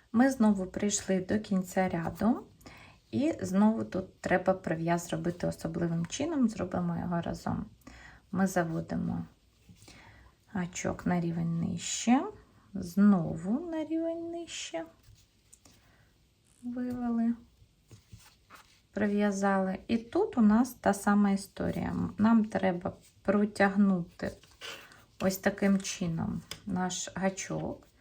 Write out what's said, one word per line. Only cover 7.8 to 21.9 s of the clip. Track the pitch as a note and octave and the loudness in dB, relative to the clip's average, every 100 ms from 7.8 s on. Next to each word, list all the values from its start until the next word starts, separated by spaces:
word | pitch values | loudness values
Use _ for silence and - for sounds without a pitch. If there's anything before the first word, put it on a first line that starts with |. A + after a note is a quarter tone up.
| - - - - - | -20 -20 -20 -20 -6
Ми | F3+ F#3+ | 0 2
заводимо | F3+ E3+ E3 E3 E3+ F3 E3+ E3 _ _ _ - - - - - - - _ _ | 2 0 -2 -4 -4 -2 -4 -6 _ _ _ -20 -20 -20 -20 -20 -20 -20 _ _
гачок | F#3+ F3 - - F3 - | -6 -6 -6 -6 -4 -2
на | F3+ | 0
рівень | E3+ E3+ E3 E3 | 0 -2 -2 -2
нижче, | F3 E3+ - - - C4 G4+ - - _ _ | -2 -4 -6 -4 2 2 2 -10 -20 _ _
знову | F#3+ F3+ F3+ G#3 F#3+ D#3 D#3+ F3+ C4 F4 | -10 -4 4 6 6 2 -4 -2 -4 -4
на | D#4+ D4+ | -6 -4
рівень | D#4+ E4 E4 E4+ | -2 -2 -4 -6
нижче, | E4+ E4 - - E4 E4 - - - _ _ _ - - _ _ _ _ _ _ _ _ _ | -8 -10 -12 -10 -10 -10 -16 -20 -20 _ _ _ -20 -20 _ _ _ _ _ _ _ _ _
вивели, | A#3+ B3 B3 B3 A#3+ A#3 A#3 A#3 - _ _ _ _ - _ - - _ _ - - _ _ | -10 -6 -6 -4 -2 0 0 -2 -8 _ _ _ _ -20 _ -20 -20 _ _ -20 -20 _ _
прив'язали. | G3+ G#3 G3+ G#3 G3 G3 G3 F#3+ F#3+ - | -2 0 2 0 2 2 2 0 -4 -4
І | A3+ | -4
тут | - E4+ G#4+ B3+ | -2 0 0 4
у | |
нас | G#3 A3 C4 | 6 6 2
та | - F#3+ | 0 0
сама | G3 G#3 G3+ G3+ | 2 2 4 4
історія. | G3 - - F3 - - | 2 -4 -6 -4 -2 -4